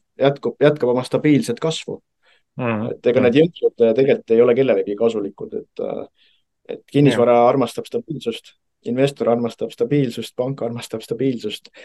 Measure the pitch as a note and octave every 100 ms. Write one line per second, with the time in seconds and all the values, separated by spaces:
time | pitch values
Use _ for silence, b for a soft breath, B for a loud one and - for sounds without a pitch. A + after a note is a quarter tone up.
0 | _ - C3+ C#3+ A#2+ - D3 D3 B2 B2
1 | B2 C3 D3+ C#3 A2+ A2+ D#3+ D#3 - F#2
2 | _ _ _ _ _ - B2 A2 A2+ -
3 | - B2+ B2 C3 E3+ - A#4+ - A#2 A2+
4 | C#3 A#2 - A2+ B2 A#2+ C3+ G2+ F#2+ G#2
5 | A#2 A2 G2 - - - - - - -
6 | - _ _ _ _ _ - - - C#3
7 | C#3 A#2+ A#2+ A#2+ B2+ C#3 A#2 - - A#2+
8 | - C3+ A#2 A2+ - _ _ _ - B2
9 | C#3 C#3 A2 A#2+ A#2 - A2+ - A#2 D3
10 | B2+ A#2 A2 - B2+ C#3 A#2 A#2+ - A2
11 | - A#2 C3+ A#2 G#2+ - - B